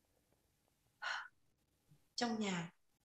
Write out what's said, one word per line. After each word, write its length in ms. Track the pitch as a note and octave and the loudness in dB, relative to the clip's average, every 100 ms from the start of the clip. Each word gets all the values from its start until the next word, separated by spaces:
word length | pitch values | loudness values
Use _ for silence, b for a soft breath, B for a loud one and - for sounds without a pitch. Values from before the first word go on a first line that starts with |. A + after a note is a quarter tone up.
| _ _ _ _ _ _ _ _ _ - - B B - _ _ _ _ - - _ - | _ _ _ _ _ _ _ _ _ -6 -4 B B -14 _ _ _ _ -20 -20 _ -2
trong 240 | A#3+ A3 | 0 2
nhà, 340 | G3+ F3 E3+ - _ _ | 2 0 -2 -8 _ _